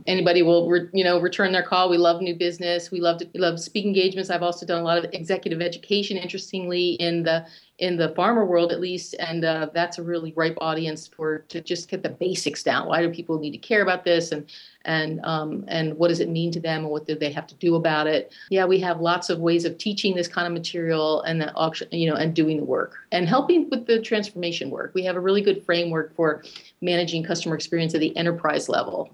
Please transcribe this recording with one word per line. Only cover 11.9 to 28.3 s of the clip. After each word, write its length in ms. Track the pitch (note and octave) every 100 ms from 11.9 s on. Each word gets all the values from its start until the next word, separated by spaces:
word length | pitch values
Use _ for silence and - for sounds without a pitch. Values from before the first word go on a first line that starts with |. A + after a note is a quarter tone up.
| F#3+
the 60 | D#3+
basics 520 | C3+ F#3 F3+ D3 -
down. 260 | - B2+ -
Why 140 | D#3+
do 80 | E3+
people 300 | E3+ - D#3+
need 120 | D3+
to 60 | C#3+
care 240 | - G#3+
about 220 | F#3 F3+
this? 300 | F3+ E3+ E3
And, 180 | D3+ D3+ - - _
and, 380 | - D#3+ D#3 D#3+
um, 400 | - D#3+ D#3 D#3 -
and 280 | E3 D#3+ D3+
what 120 | E3+
does 100 | E3+
it 80 | E3+
mean 240 | E3 E3+
to 80 | E3+
them? 220 | E3 D#3
And 80 | D#3
what 160 | D3+ D3+
do 100 | D3
they 160 | D3
have 160 | D3 -
to 80 | -
do 200 | E3+ E3
about 300 | E3 D3+ D#3
it? 280 | D#3 - - -
Yeah, 160 | F#3+ F3+
we 160 | F#3+
have 180 | F3+ E3+
lots 300 | E3+ F3+ F3+
of 100 | E3+
ways 240 | E3 E3+
of 140 | E3+ -
teaching 360 | G#3+ G3+ G3+
this 140 | F3+ E3+
kind 180 | - F3
of 60 |
material 720 | E3+ E3 F3 E3 D#3+ D#3 D#3
and 180 | - E3
the 140 | D3+
auction, 340 | - D#3+ D#3+ -
you 180 | E3+ E3
know, 80 | D3+
and 160 | D#3
doing 240 | D#3+ D#3 D#3
the 80 | C#3
work 300 | C3 - - -
and 160 | E3+ E3+
helping 400 | B3+ C#4+ F4 C#4+
with 180 | B3 -
the 140 | A3+
transformation 720 | A3+ G#3+ G3+ F3+ F3 E3+ C#3
work. 200 | - -
We 100 | F#3
have 120 | F3+ F3+
a 60 |
really 200 | F3+ G3+
good 220 | G3+ -
framework 500 | - F3 E3+ D#3+ D#3 -
for 280 | D#3+ D3 - - - -
managing 420 | F3 F3 E3+ E3
customer 320 | D#3+ E3+ F3 D3+
experience 380 | - E3 D#3+
at 80 | E3
the 140 | D#3 -
enterprise 500 | E3+